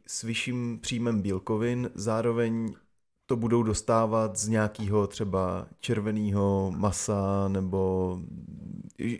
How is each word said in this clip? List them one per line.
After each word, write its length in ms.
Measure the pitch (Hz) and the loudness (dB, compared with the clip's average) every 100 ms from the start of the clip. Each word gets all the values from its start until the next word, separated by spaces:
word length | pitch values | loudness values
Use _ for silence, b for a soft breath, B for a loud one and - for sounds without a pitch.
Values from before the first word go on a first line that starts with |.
| - | -10
s 140 | - | -8
vyšším 580 | 113 113 - 123 120 113 | -4 -4 -2 -2 -4 -6
příjmem 400 | - 117 120 110 | -4 -2 0 0
bílkovin 680 | 98 95 - 110 120 123 120 - | 0 -2 -2 0 0 0 -4 -4
zároveň 760 | 104 110 117 117 113 113 113 - _ _ _ _ - | -2 0 2 2 0 0 -2 -6 _ _ _ _ -2
to 100 | 120 | 0
budou 280 | 113 120 | 4 4
dostávat 760 | 110 101 - 113 110 110 110 98 | 4 0 2 2 4 2 0 -2
z 100 | 107 | 0
nějakého 600 | 110 104 110 101 104 98 | 2 2 0 0 2 2
třeba 600 | - 101 95 92 92 - - | -2 -2 0 0 -2 -8 -10
červeného 920 | - 107 107 107 104 101 101 98 95 92 | -2 -2 0 0 0 2 4 4 2 2
masa 680 | 101 - - 101 98 98 98 | 0 0 0 0 2 2 2
nebo 720 | 98 95 95 95 92 92 90 - - - - - - - - | 0 0 0 2 2 0 -2 -8 -12 -14 -14 -12 -12 -14 -6
ž-, 180 | 117 | -6